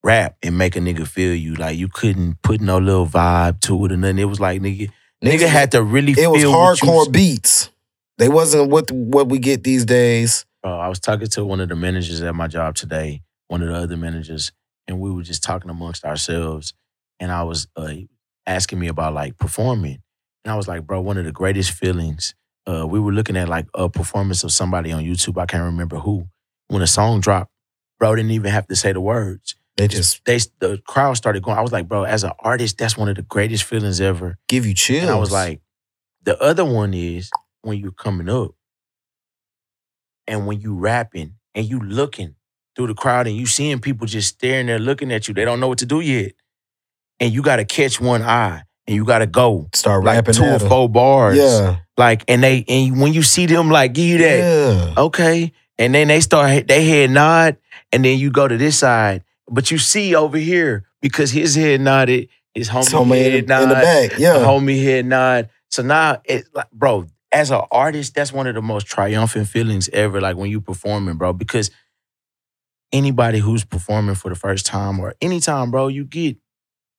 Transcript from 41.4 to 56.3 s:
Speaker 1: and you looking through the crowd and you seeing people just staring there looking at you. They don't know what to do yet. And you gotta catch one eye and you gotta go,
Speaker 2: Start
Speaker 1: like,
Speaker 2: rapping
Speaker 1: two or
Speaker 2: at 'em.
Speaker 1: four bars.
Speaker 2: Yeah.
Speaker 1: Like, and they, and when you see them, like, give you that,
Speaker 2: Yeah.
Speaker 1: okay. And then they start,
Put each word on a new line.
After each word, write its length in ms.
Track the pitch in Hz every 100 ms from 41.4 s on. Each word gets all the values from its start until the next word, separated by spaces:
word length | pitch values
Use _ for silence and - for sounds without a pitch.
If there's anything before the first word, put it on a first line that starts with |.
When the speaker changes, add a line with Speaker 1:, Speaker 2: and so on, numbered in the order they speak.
| _
Speaker 1:
and 100 | 107 107
you 120 | 127
looking 540 | 101 110 143 - 90 _ _ _ _ -
through 120 | 123
the 60 |
crowd 320 | 107 135 123 120
and 100 | 107
you 100 | 123
seeing 320 | - 147 135
people 260 | 127 123 113
just 220 | 107 101
staring 380 | - 127 131 123
there 120 | 113
looking 340 | 117 139 135
at 160 | 113 104
you. 60 |
They 100 | 98
don't 160 | 113 120
know 80 | 131
what 100 | 123
to 80 | 123
do 140 | 151
yet. 320 | 165 127 95 _ _ _ _ _ _ _ _ _
And 120 | 123
you 100 | 113
gotta 220 | 147 123
catch 360 | 104 - 139 -
one 220 | 123 120
eye 400 | 113 117 107 82 - _ -
and 100 | 104
you 80 |
gotta 220 | 110 117 107
go, 420 | 101 123 98 78
Speaker 2:
Start 300 | - - 98
Speaker 1:
like, 120 | 101 110
Speaker 2:
rapping 180 | 113
Speaker 1:
two 100 | 110
or 40 | 147
Speaker 2:
at 140 | 127
'em. 60 | 101
Speaker 1:
four 200 | 127 127
bars. 480 | 113 127 135 110 139
Speaker 2:
Yeah. 380 | 135 117 95 90 - -
Speaker 1:
Like, 280 | 123 113 -
and 140 | 123
they, 220 | 131 131 107
and 320 | 127 131 127
when 120 | 143
you 100 | 156
see 240 | 156 - 175
them, 240 | 170 160
like, 220 | 156 131
give 120 | 123 170
you 120 | 170
that, 200 | 160 147
Speaker 2:
Yeah. 560 | 180 160 139 98 85 82
Speaker 1:
okay. 480 | 156 - 165 165 165 _ _ -
And 160 | 117
then 140 | 139 151
they 120 | 151
start, 460 | 160